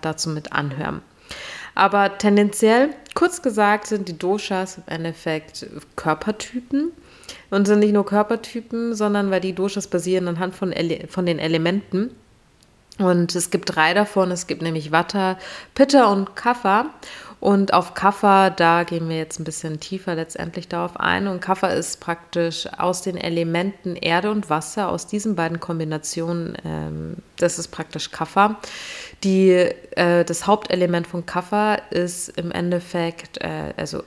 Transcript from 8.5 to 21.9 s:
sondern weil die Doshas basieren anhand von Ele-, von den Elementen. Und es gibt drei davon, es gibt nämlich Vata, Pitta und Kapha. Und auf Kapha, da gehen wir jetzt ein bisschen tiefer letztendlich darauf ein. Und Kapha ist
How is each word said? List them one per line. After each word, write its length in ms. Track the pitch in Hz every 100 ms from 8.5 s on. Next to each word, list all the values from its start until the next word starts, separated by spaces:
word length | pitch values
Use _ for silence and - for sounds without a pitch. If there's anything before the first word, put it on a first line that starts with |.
| 233 220 233 233
sondern 380 | 220 208 202 196
weil 100 | 185
die 100 | 185
Doshas 360 | 185 196 202 -
basieren 400 | 175 175 185 180
anhand 280 | 170 185 185
von 160 | 190
Ele-, 360 | - 165 160 -
von 160 | - 175
den 140 | 156
Elementen. 720 | 160 165 170 196 - 185 240 - _ _ _ _ _ _ _ -
Und 360 | 185 175 170 175
es 140 | 170
gibt 260 | 175 - 160
drei 180 | 156
davon, 380 | 185 208 196 185
es 160 | 175 -
gibt 140 | 151
nämlich 320 | 165 160 151
Vata, 440 | 160 175 202 190 185 - - -
Pitta 320 | - 269 277 226
und 320 | 196 196 -
Kapha. 480 | 240 247 196 202 302 - - - - -
Und 320 | - 196 196
auf 200 | 180 175
Kapha, 560 | - 190 202 208 196 190
da 340 | 180 170 170
gehen 260 | 170 170 165
wir 80 | 160
jetzt 220 | 160 -
ein 40 |
bisschen 360 | 156 - 160 151
tiefer 360 | - 190 180 160
letztendlich 540 | 160 - 170 175 170
darauf 280 | 170 175 -
ein. 300 | - 180 196
Und 140 | 180
Kapha 260 | - 190 185
ist 320 | - 170